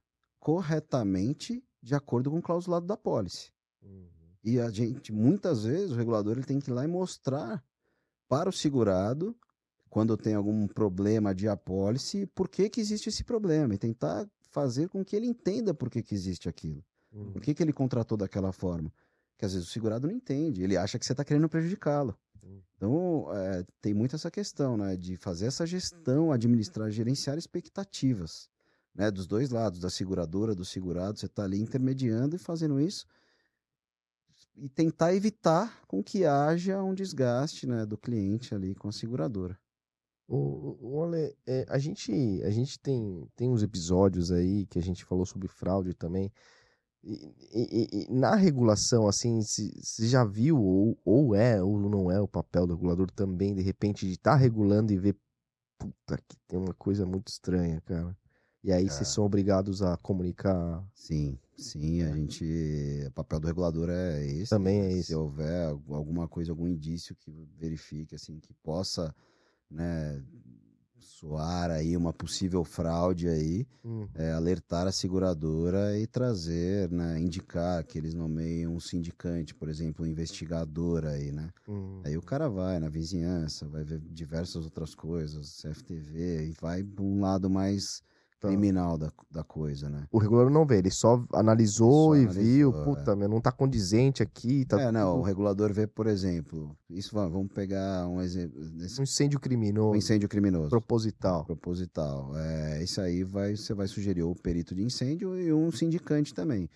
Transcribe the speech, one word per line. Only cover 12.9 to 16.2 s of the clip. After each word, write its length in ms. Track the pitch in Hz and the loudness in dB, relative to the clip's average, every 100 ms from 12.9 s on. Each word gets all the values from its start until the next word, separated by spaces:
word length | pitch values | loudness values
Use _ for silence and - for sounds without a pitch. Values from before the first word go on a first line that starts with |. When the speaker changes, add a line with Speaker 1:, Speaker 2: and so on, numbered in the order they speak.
| 214 220 | -4 -4
Speaker 1:
esse 120 | 214 | -8
problema, 520 | - 233 202 156 143 | -4 -2 2 2 2
e 40 | 98 | 0
tentar 480 | 113 113 147 196 208 _ _ | -2 -2 -2 -4 -6 _ _
fazer 380 | - 143 120 170 | -2 -2 0 -2
com 160 | 196 | -4
que 100 | 190 | -4
ele 120 | 208 240 | -2 -2
entenda 480 | 240 - 208 220 | -2 -2 0 -2
por 160 | 160 120 | -2 -2
que 120 | 120 | -4
que 120 | 110 | -4
existe 340 | 104 | -4